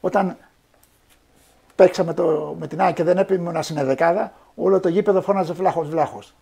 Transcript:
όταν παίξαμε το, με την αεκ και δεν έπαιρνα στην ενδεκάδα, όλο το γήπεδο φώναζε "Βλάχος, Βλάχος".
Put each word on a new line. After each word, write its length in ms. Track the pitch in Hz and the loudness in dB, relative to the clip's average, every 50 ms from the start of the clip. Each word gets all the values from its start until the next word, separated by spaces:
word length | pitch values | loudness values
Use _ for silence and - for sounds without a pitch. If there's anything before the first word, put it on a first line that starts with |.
όταν 360 | - 185 - 202 190 185 - - _ _ _ _ _ _ _ _ _ _ _ _ _ _ _ _ _ _ _ _ _ _ _ _ _ _ _ | -4 0 0 0 0 -2 -4 -8 _ _ _ _ _ _ _ _ _ _ _ _ _ _ _ _ _ _ _ _ _ _ _ _ _ _ _
παίξαμε 400 | - 196 185 - - 180 165 165 | 6 6 6 6 2 -4 -4 -2
το, 420 | 165 180 165 156 151 151 147 156 170 | -2 0 0 0 -2 -2 -6 -10 -10
με 80 | 160 | -10
την 140 | 147 - 156 | -10 -4 0
αεκ 140 | 190 175 160 | 0 0 0
και 80 | - 170 | 0 0
δεν 160 | 160 180 180 | 0 2 2
έπαιρνα 440 | 196 - 190 185 170 170 165 160 151 | 2 0 0 -2 -2 -4 -6 -6 -6
στην 160 | - 160 151 | -4 -4 -4
ενδεκάδα, 540 | 139 131 135 135 160 165 175 202 226 202 - - _ _ _ | -2 -2 0 2 2 2 2 0 -2 -6 -8 -18 _ _ _
όλο 260 | - - 185 196 190 | -2 0 2 2 2
το 80 | 190 180 | 2 2
γήπεδο 340 | 165 190 202 196 196 190 - | 0 2 2 2 2 0 2
φώναζε 300 | - 202 196 185 151 175 | 0 0 0 0 -4 -4
"Βλάχος, 360 | 160 185 185 - 170 160 147 | -2 -2 0 0 0 -4 -4
Βλάχος". 460 | 156 165 147 - - 101 - - _ _ | -2 -2 -2 -2 -4 -14 -20 -20 _ _